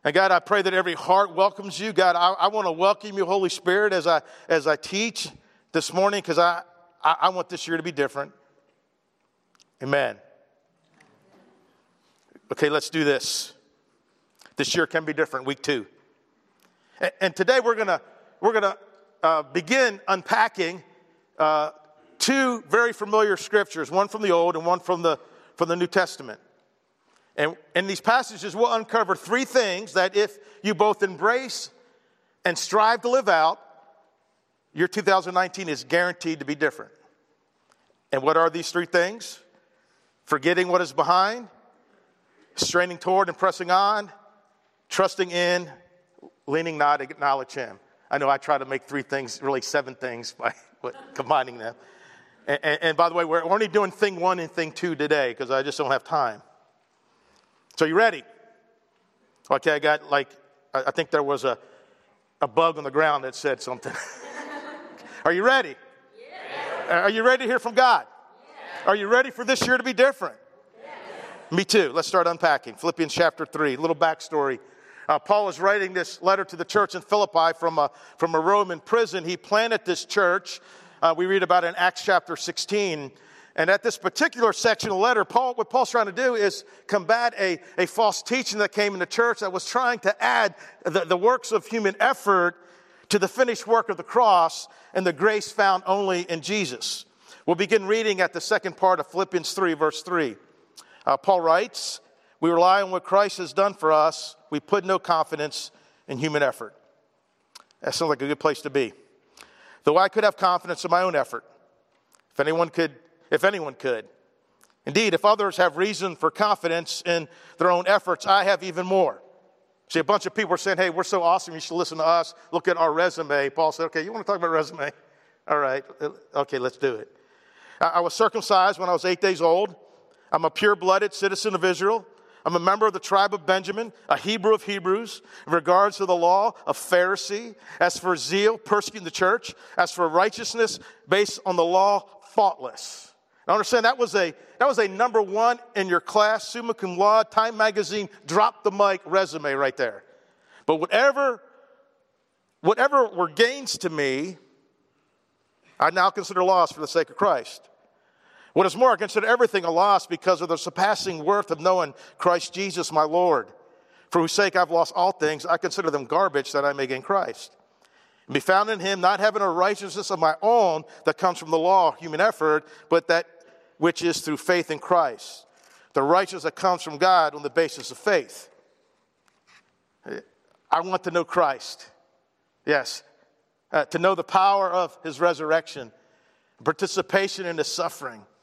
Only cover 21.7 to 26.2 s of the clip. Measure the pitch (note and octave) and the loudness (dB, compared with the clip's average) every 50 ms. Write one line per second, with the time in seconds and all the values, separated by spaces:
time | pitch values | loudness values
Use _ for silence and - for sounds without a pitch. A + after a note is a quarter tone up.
21.7 | - - _ _ _ _ _ _ _ _ - - C4+ C4+ C4 B3+ B3 A3+ F3 D3 | -6 -14 _ _ _ _ _ _ _ _ -2 0 2 2 2 0 -2 -4 -2 2
22.7 | D#3+ A3+ A#3+ A#3+ A3 - G#3+ G3+ G#3+ G#3+ G#3+ G#3+ F#3+ - - - G#3 G#3 G3 - | 2 2 2 2 -2 -6 -6 0 2 2 2 2 0 -4 -6 0 0 0 0 0
23.7 | - E3 D3+ B2 D#3+ F#3+ G3+ G3+ - G#3+ G#3+ G3 E3+ E3+ E3+ F3 E3 D#3+ E3 E3+ | -6 -10 -8 -2 0 0 0 0 -4 -4 0 2 2 2 2 0 -2 -2 -2 -2
24.7 | F3+ F3+ - - F#3 E3+ E3+ E3 D3+ - - _ - _ _ _ _ - F3 E3 | -2 -2 0 -4 -4 0 0 0 0 -2 -8 _ -20 _ _ _ _ -4 -2 -2
25.7 | E3+ F3 F3 E3+ - G3 F3+ E3 - - | 0 -2 -2 0 0 0 0 0 -6 -16